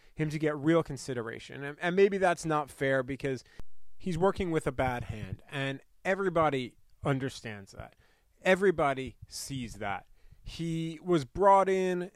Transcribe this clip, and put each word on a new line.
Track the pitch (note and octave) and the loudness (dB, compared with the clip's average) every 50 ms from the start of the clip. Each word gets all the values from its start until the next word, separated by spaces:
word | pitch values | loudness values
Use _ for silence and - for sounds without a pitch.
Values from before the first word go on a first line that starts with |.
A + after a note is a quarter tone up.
| _ - _ | _ -20 _
him | - D#3 D3+ | -4 -4 -4
to | D3 D#3 | -2 0
get | D3+ D3+ D3+ D3+ | 0 0 0 0
real | C3+ D#3 E3 E3 | 0 2 4 2
consideration. | D#3+ - C#3+ B2 - - C3+ A#2+ A2+ A2+ A#2 A2+ - - C3 C3 C#3 | 2 0 -6 -10 -8 -8 -6 -6 -6 -8 -10 -12 -14 -14 -14 -12 -10
And, | C#3+ D3 D#3 | -10 -10 -4
and | - F3 F3 | -4 -2 4
maybe | F#3+ G3 G#3 F#3+ G3 | 6 6 6 6 4
that's | F#3 F3+ E3+ - - | 2 2 2 2 0
not | E3 D#3 D3+ D3 B2+ | 0 0 0 0 -2
fair | - - D3 C3+ C3+ C3+ C3 | -6 -2 0 2 2 2 0
because | B2+ C#3 B2+ - C#3 C3+ A#2+ - - - - - - - - - - - - | -2 -6 -6 -4 -4 -4 -4 -8 -14 -12 -8 -8 -6 -6 -6 -8 -8 -10 -8
he's | - F#3+ F3 D#3 | -6 -4 -2 2
working | F3 G3 F#3 - G3+ F3 | 2 2 2 2 -2 0
with | D#3+ D#3 - | 0 0 0
a | D#3 | -2
bad | C3+ B2 C3+ B2+ B2 B2 A#2 | -2 0 0 0 0 -2 -6
hand, | - A2 G#2+ G#2 F#2+ G2 - - - | -8 -8 -8 -8 -10 -10 -12 -12 -10
and | - C#3+ C3+ C3+ C3+ C3+ - _ _ - _ | -6 -6 -4 -4 -4 -8 -10 _ _ -8 _
everybody | F3+ F#3+ F#3+ G3 F#3+ E3 E3+ D#3+ D3+ C#3 C3+ B2+ A2 - - - _ - _ - | -2 -2 0 0 0 2 2 2 2 2 0 -4 -6 -10 -16 -20 _ -20 _ -2
understands | D3+ C#3 C3+ B2+ C3 - - - A#2+ G#2+ G2+ G2 - - | -2 -2 0 -2 -6 -8 -8 -12 -12 -12 -12 -14 -18 -16
that. | - A2+ A#2+ - _ _ _ _ _ _ _ _ _ | -16 -16 -16 -16 _ _ _ _ _ _ _ _ _
Everybody | - F#3 F#3+ F3+ G3 G3 F3 D#3 D#3+ C#3 C#3 C3 C3 B2 - _ - - | 2 2 4 6 6 2 4 4 2 0 0 -2 -6 -10 -12 _ -20 -16
sees | - - - - C#3 C3+ B2 A2 G2 | -14 -12 -10 -8 -6 -6 -6 -8 -8
that. | G2+ G#2+ G2+ G2 F#2 - _ - - _ - - - | -8 -6 -6 -6 -6 -10 _ -20 -20 _ -20 -20 -18
He | - - - - E3 E3+ E3 D#3+ E3 E3 E3 D3+ - | -16 -16 -10 -6 -6 -4 -4 -4 -4 -6 -8 -10 -2
was | F3+ F3 D#3+ C3+ | 2 2 2 2
brought | A#2+ _ E3+ F#3+ G3+ G3 G3 F#3+ F#3+ | 0 _ 4 8 8 8 8 8 6
in | F#3+ F#3+ F#3 F#3 F3+ F3+ F3 F3+ - | 2 2 2 2 0 -2 -4 -6 -8